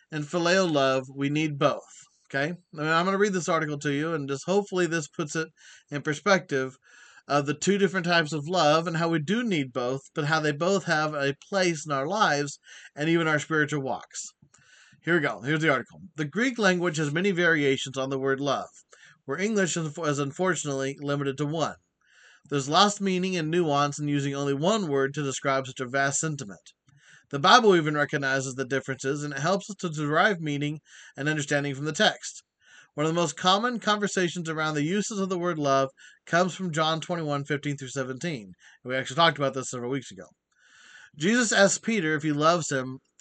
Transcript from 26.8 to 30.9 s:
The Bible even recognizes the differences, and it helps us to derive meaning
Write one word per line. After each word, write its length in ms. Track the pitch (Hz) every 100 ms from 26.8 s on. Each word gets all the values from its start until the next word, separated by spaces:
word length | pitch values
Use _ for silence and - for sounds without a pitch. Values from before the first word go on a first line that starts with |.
| _ _ _ - _
The 100 | 143
Bible 380 | 175 240 220 180
even 180 | 151 151
recognizes 600 | 143 147 139 135 131 127
the 100 | 123
differences, 580 | 135 135 127 135 147
and 100 | 147
it 60 | 139
helps 300 | 160 190 -
us 80 | 196
to 120 | 175
derive 520 | 151 147 160 214 175
meaning 380 | 156 143 147 151 -